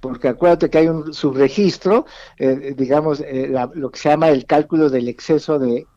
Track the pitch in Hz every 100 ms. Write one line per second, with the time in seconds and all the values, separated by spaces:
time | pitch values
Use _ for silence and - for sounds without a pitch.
0 | 131 120 135 120 175 170 165 160 160 165
1 | 151 151 147 131 135 170 202 - 185 220
2 | 311 - - _ 135 131 139 135 131 143
3 | 156 143 147 131 131 131 123 165 135 -
4 | 151 151 160 139 123 151 151 160 156 131
5 | 120 117 - 156 151 151 127 120 -